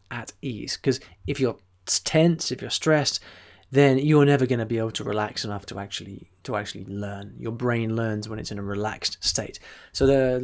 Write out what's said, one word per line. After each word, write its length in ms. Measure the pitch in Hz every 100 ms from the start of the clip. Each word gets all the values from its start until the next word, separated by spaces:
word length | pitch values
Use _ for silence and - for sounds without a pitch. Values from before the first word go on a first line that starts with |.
| -
at 220 | 120 113 -
ease. 360 | 139 107 113 -
'Cause 240 | - 123 - - -
if 140 | 139
you're 160 | 127 - _ _ -
tense, 640 | - - 156 170 165 -
if 120 | 123
you're 100 | 113
stressed, 480 | - 160 156 131 - - - - - _
then 260 | 135 139 131
you're 260 | 147 151
never 220 | 143 139 127
gonna 220 | 120 110
be 100 | 113
able 140 | 110
to 120 | 107
relax 400 | 113 107 107 -
enough 220 | 110 104 -
to 140 | 98
actually, 500 | 101 - 98 98 - _
to 120 | - 107
actually 300 | 101 - 98
learn. 480 | 101 101 101 101 117
Your 120 | 120
brain 440 | 117 123 117 110 113
learns 340 | 113 107 107
when 80 | 110
it's 140 | -
in 80 | 101
a 40 |
relaxed 540 | 101 101 107 - - -
state. 380 | - - - - - - -
So 120 | - 135
the 340 | 139 131 127